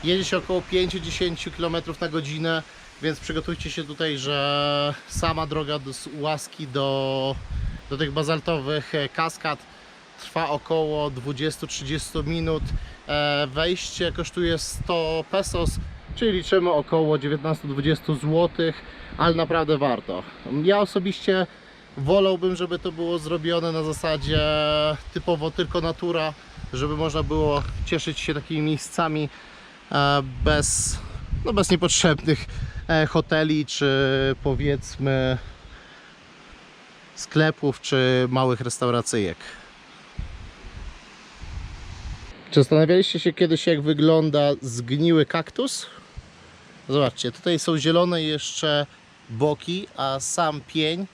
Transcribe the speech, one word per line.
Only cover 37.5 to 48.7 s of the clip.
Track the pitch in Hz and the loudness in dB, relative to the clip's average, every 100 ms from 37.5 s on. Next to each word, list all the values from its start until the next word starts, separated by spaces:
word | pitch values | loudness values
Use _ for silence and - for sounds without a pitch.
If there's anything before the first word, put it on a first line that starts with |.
| 156 147 127 | 4 -2 -2
czy | - 135 127 127 127 | 0 2 4 4 2
małych | 131 131 123 | 2 2 0
restauracyjek. | 120 - 123 120 110 117 95 82 - - - - - - - - - - - - - - - - - - - - - - - - - - - - - - - | -4 -2 0 0 0 0 0 -4 -12 -18 -20 -20 -20 -20 -18 -12 -12 -12 -16 -16 -18 -14 -16 -16 -20 -20 -20 -18 -14 -12 -10 -12 -14 -12 -10 -10 -12 -18 2
Czy | - | 4
zastanawialiście | 135 156 156 180 175 170 | 6 6 6 4 4 0
się | 175 | -2
kiedyś, | 165 175 156 - | 2 2 2 2
jak | 160 | 0
wygląda | 147 147 156 160 156 143 143 139 | 2 4 6 6 4 2 2 0
zgniły | 135 117 120 143 165 160 143 | -4 -8 -4 0 4 4 4
kaktus? | 165 156 - 262 - - - - - - - - - - - - | 0 -4 -4 -4 -4 -10 -16 -18 -18 -18 -20 -20 -20 -20 -20 -2
Zobaczcie, | 139 131 - 123 | 2 2 0 -6
tutaj | - - 165 | -4 0 0
są | - 160 | 2 2
zielone | 151 165 175 170 | 4 4 4 2
jeszcze | 156 151 - - 160 | 0 -2 -4 -4 0